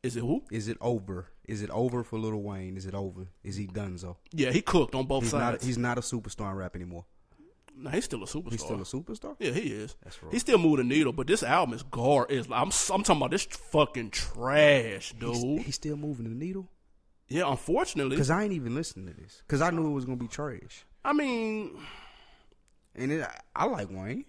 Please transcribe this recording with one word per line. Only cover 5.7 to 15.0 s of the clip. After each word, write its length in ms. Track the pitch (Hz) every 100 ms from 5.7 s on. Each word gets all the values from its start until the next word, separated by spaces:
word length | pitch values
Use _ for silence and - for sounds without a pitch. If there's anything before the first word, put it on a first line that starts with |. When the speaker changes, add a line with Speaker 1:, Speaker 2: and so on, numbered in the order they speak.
| 120
Speaker 2:
not 200 | 123 120
a 40 |
superstar 500 | 117 120 98 - 101
in 60 | 98
rap 180 | 90 92
anymore. 300 | 90 87 - _ _ _ 311 _ - 131
Speaker 1:
Nah, 120 | 131
he's 160 | 165 -
still 180 | 120
a 20 | 92
superstar. 260 | 151 117
Speaker 2:
He's 100 | 117
still 160 | - 104
a 40 | 95
superstar? 500 | 131 170 220 - 294
Speaker 1:
Yeah, 120 | 185
he 180 | 139 226
is. 240 | 104 110 -
Speaker 2:
That's 180 | - -
wrong. 80 | -
Speaker 1:
He 80 | 226
still 180 | 269 220
moving 300 | 160 143 123
the 80 | 147
needle, 160 | 139
but 160 | 117 123
this 160 | 220
album 320 | 120 160 151 107
is 80 |
gar-, 420 | - 120 123 143 120
is, 160 | 135 113
I'm, 260 | 120 156 - -
I'm 120 | 196
talking 140 | - 156
about 140 | 127
this 120 | 190 -
fucking 680 | - - 151 143 127 110
trash, 1000 | - - 110 123 147 151 139 113 95